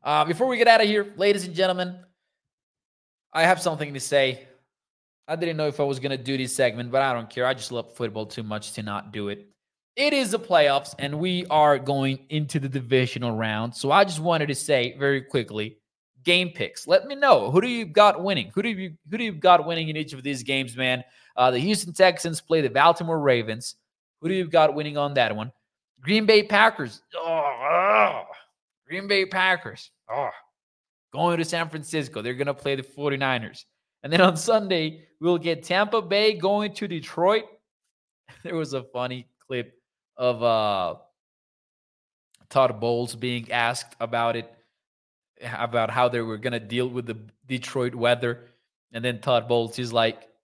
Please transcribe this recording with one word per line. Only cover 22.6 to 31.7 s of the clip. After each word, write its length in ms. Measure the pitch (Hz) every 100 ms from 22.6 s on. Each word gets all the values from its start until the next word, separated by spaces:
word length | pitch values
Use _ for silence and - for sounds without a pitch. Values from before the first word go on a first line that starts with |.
the 80 | 135
Baltimore 480 | 139 156 170 165 160
Ravens. 560 | 143 120 110 110 - - _ _ _ _
Who 80 | 160
do 40 |
you 140 | 190 170
got 260 | 165 156
winning 240 | 143 151 147
on 160 | 143
that 220 | 139 113 107
one? 160 | 117 _ _ _ _ _
Green 240 | 131 214 214
Bay 180 | 220
Packers. 580 | 208 208 220 220 127 - _ 170
Oh, 40 | 165
oh. 960 | 165 143 123 135 170 196 214 202 135 - - _ _ _ _ _
Green 200 | 175 196
Bay 180 | 196 190
Packers. 680 | 190 185 180 113 - - _ _
Oh. 200 | 123 127 - _ _ _ _ _ _ _
Going 240 | 135 175 170
to 80 | 165
San 240 | 170
Francisco. 520 | 165